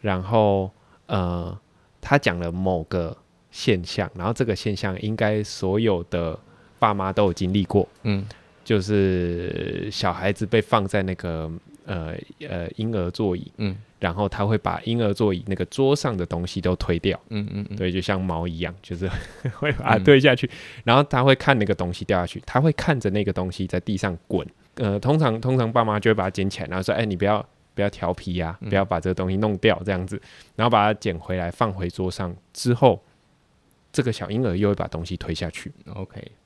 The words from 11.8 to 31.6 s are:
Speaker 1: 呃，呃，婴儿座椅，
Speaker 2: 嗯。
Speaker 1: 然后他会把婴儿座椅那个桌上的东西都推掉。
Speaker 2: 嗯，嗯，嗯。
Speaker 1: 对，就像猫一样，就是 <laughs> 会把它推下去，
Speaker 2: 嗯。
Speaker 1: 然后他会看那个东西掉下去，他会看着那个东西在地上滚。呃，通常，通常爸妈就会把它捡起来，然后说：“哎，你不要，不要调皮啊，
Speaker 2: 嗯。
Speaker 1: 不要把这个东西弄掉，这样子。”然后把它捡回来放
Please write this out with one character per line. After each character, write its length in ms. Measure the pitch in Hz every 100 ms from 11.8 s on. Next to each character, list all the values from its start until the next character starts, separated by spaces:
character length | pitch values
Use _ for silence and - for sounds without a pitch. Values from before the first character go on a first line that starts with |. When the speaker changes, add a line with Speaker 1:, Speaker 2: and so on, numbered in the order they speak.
| -
Speaker 1:
呃， 300 | 92 80 - - - 147
呃， 220 | 90 85 -
婴 200 | 110 110
儿 140 | 87
座 260 | - 104 90
椅， 160 | - -
Speaker 2:
嗯。 180 | 104 98 - _
Speaker 1:
然 140 | 87
后 160 | 87 101
他 160 | - 104
会 120 | 107
把 220 | - 85
婴 220 | - 117
儿 100 | 107
座 200 | 98 107
椅 100 | 90 -
那 80 | 95
个 100 | 90
桌 300 | - 135 147
上 200 | 139 101
的 100 | 85
东 200 | 87 87
西 160 | 98
都 140 | 90 90
推 240 | - 85
掉。 200 | 95 - _
Speaker 2:
嗯， 180 | 107 104
嗯， 140 | 101 98
嗯。 60 | 101
Speaker 1:
对， 160 | 92
就 80 | 92
像 220 | 90 95
猫 260 | 92 82 87
一 120 | 82
样， 140 | 87 90
就 140 | - 87
是 140 | 92 82 -
<laughs> 260 | - 131 -
会 140 | 147
把 260 | - - 113
它 20 |
推 160 | 92 139
下 160 | 139 123
去， 100 | 131
Speaker 2:
嗯。 40 | - - -
Speaker 1:
然 120 | - 127
后 80 |
他 200 | 143 131
会 100 | 135
看 240 | 131 - 131
那 80 | 104
个 80 |
东 180 | 98 90
西 140 | 87 -
掉 120 | 95
下 80 | 90
去， 140 | - -
他 160 | 156
会 100 | 160
看 240 | - - 143
着 120 | 104
那 140 | 101
个 100 | 101
东 180 | 92 92
西 140 | - 92
在 140 | 92
地 180 | 98 95
上 180 | 101 82 _
滚。 200 | 92 - _ _ -
呃， 220 | 110 101
通 180 | 123 156
常， 220 | 143 110
通 160 | 123 131
常 120 | 113
爸 140 | 120
妈 160 | 110 104
就 120 | 113
会 20 |
把 120 | 107 95
它 40 |
捡 200 | 98 98
起 120 | -
来， 60 | -
然 120 | 92
后 40 |
说 100 | 92 107
：“哎， 80 |
你 100 | 110
不 120 | 90 101
要， 200 | 104 - _ _
不 80 | -
要 80 | 101
调 240 | - 87
皮 260 | 90 - 90
啊， 160 | 82 90
Speaker 2:
嗯。 80 | 104
Speaker 1:
不 60 | 98
要 100 | 98
把 140 | 85
这 100 | 92
个 40 |
东 160 | 92 92
西 60 | 95
弄 200 | 107 98
掉， 240 | 110 95
这 80 | 90
样 140 | 92 92
子。” 160 | 104 - - - -
然 80 |
后 60 | 117
把 160 | 113 104
它 120 | 107
捡 180 | 107 85
回 200 | - 92
来 120 | 87
放 240 | -